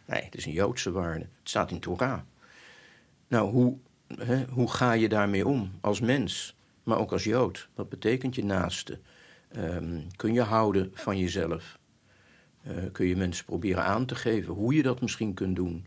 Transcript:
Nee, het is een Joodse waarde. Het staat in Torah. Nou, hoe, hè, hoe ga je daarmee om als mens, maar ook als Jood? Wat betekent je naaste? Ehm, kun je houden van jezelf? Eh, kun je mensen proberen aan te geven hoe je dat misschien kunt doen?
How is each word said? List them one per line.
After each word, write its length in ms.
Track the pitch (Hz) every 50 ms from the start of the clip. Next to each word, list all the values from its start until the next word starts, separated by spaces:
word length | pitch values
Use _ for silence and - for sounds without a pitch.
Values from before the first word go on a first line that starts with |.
| _
Nee, 160 | - - - -
het 140 | - -
is 100 | - -
een 60 | - 76
Joodse 380 | 85 101 - 127 - - 95
waarde. 340 | 87 95 87 85 80 82 82 - - _
Het 100 | _ -
staat 220 | - 107 85 -
in 100 | 90 85
Torah. 400 | - - 90 87 127 135 120 92 - - _ _ - - - - - - - - - - - - _ _ _ _ _ _
Nou, 220 | 123 113 104 98
hoe, 260 | 117 127 123 123 131 - - _ _ _ _ _ -
hè, 280 | - 120 117 123 135 123 127
hoe 200 | 123 127 120 117
ga 220 | - - 127 123 113
je 160 | 113 113 107
daarmee 380 | 107 107 101 101 101 98 95
om 240 | 127 143 123 101 92 95 -
als 200 | - 104 101 98
mens, 560 | 113 113 135 143 107 101 - - - - - _ _ _ _ _ _
maar 160 | 113 110 -
ook 140 | - - 95
als 120 | 98 92
Jood? 440 | 107 110 127 123 95 92 - - - _
Wat 140 | - 98 -
betekent 460 | - - - 107 127 127 131 127 123
je 100 | 123 104
naaste? 540 | 101 98 92 87 90 - - - - - - - - - - - - - - _ _
Ehm, 520 | - 113 87 80 87 87 85 82 87 82 76 90 -
kun 160 | - - 107 113
je 80 | 123 120
houden 480 | 104 110 113 113 107 95 98 95 95 -
van 240 | - - 113 98 95
jezelf? 600 | 92 87 87 95 82 82 85 82 - - - - _ _ _ _ _ _ _ _ _ _ _ _ _ _ _ _ -
Eh, 100 | - 95 87 92 - 95
kun 140 | - 92
je 100 | 90 90
mensen 280 | 92 95 90 87 - -
proberen 400 | - - 92 87 98 90 90 -
aan 220 | - 101 113 131
te 80 | 127 123
geven 400 | - - 120 113 107 - - 80
hoe 200 | 98 107 120 147
je 80 | 156 131
dat 180 | 131 120 127
misschien 340 | 123 107 - - 110 107 92
kunt 220 | - 95 95 92
doen? 300 | 92 92 87 85 82 92